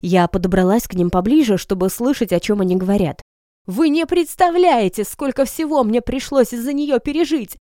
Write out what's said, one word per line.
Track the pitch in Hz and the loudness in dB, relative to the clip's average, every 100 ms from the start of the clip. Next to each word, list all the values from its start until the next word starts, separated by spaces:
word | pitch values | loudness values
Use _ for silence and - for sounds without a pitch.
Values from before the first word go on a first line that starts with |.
Я | 180 180 175 | 2 2 2
подобралась | 190 180 185 185 220 - | 0 0 2 2 2 -2
к | |
ним | 180 175 | -2 0
поближе, | 185 190 302 254 185 | 0 2 2 4 0
чтобы | - 190 190 | -2 -2 -2
слышать, | - 240 277 208 | 0 -2 0 0
о | 175 | -2
чём | - 208 | 0 0
они | 185 180 | 2 0
говорят. | 185 202 170 - - _ _ _ | 0 0 0 -4 -18 _ _ _
Вы | - 185 320 | -10 0 0
не | 294 | 2
представляете, | 330 359 311 - 359 339 359 254 196 - | 0 0 -2 0 2 4 4 4 0 -2
сколько | 202 - 277 254 | -8 -6 -6 -2
всего | 269 - 320 294 | -2 -2 -2 0
мне | 226 226 | 2 0
пришлось | 233 269 - 277 233 | -2 -6 -2 0 0
из-за | 240 240 | 0 -6
неё | 285 294 262 | -4 -2 -2
пережить! | - 294 330 302 208 - | -2 -2 0 -2 -4 -14